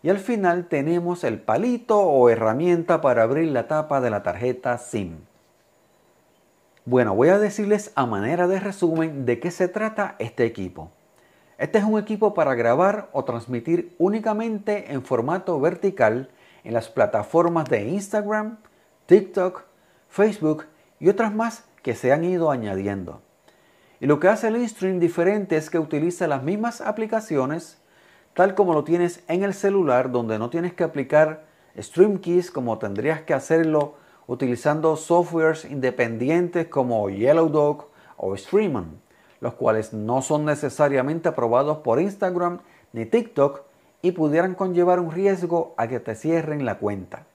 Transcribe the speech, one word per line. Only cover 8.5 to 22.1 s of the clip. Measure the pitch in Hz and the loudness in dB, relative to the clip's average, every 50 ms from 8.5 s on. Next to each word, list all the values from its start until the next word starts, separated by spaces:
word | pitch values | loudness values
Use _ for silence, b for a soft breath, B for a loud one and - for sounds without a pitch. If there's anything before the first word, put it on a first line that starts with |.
| 190 190 | 0 0
resumen | 196 202 185 - 180 165 160 160 160 160 147 139 131 | -2 -6 -4 0 0 0 2 0 -2 -2 -4 -4 -2
de | 120 120 120 | -2 -2 0
qué | - 175 | -2 -8
se | 175 - 185 180 | -2 -2 -2 -2
trata | 180 208 214 220 214 214 202 - - - | -2 -4 -4 -4 -4 -4 -6 -6 -6 -8
este | 110 113 - - 120 | -10 -8 -2 0 0
equipo. | 117 117 - 95 90 - - 80 82 _ _ _ _ b b b b b b b b b | 0 0 -6 -10 -10 -10 -12 -18 -18 _ _ _ _ b b b b b b b b b
Este | b 135 147 - | b -6 0 0
es | 214 202 | 0 2
un | 220 214 | 2 0
equipo | 214 208 214 220 202 220 202 208 | 0 -2 -4 -2 0 0 0 2
para | 175 156 139 131 | 2 0 0 2
grabar | 117 117 117 123 147 185 196 202 214 196 - - | 2 2 2 4 4 4 2 2 -2 -8 -6 -6
o | 139 127 | -6 -4
transmitir | - 120 117 117 123 127 117 - 160 170 170 170 - - _ | -4 -6 -6 -6 -6 -8 -6 -2 -2 -2 -2 -2 -8 -2 _
únicamente | 170 190 208 220 214 226 208 214 226 233 220 202 208 220 208 202 - - | 0 0 0 0 -2 -2 -2 -2 -4 -4 -6 -6 -4 -4 -4 -4 -4 -6
en | 143 131 | -8 -8
formato | - - 131 113 113 139 170 185 180 - 170 143 | -4 -2 -2 -2 0 -2 -4 -4 -2 -2 -2 0
vertical | 135 170 180 - - 196 190 - 120 107 110 127 135 b b b b b b b b | 0 0 0 0 -2 -4 2 2 2 2 2 0 -6 b b b b b b b b
en | 107 113 | -4 -4
las | 113 110 - | -4 -4 -4
plataformas | - 135 110 - - 107 104 - - 165 165 170 170 165 151 127 | 0 0 0 2 2 -2 -4 2 2 2 2 2 0 -2 0 0
de | 135 107 101 | -2 -2 0
Instagram, | 117 170 202 196 - - 214 202 202 214 214 214 220 220 - _ b b b b b b b _ | -2 -4 -6 -6 -4 -4 -4 -2 -2 -4 -4 -4 -6 -10 -16 _ b b b b b b b _
TikTok, | - 180 208 196 190 - 196 180 185 180 - - b b b b b b b b b | 4 4 4 4 0 -4 -2 -2 -2 -4 -8 -18 b b b b b b b b b
Facebook | - - 202 220 208 - 160 156 151 151 - b b b b b b _ | 0 2 2 2 2 0 0 -2 -2 -2 -6 b b b b b b _
y | 143 | 0
otras | 175 202 196 226 214 202 | 0 2 2 -2 -2 -2
más | 214 226 233 220 - _ _ _ _ - | -4 -4 -6 -8 -12 _ _ _ _ -6
que | 131 117 | -6 -6
se | - - 123 | -2 2 2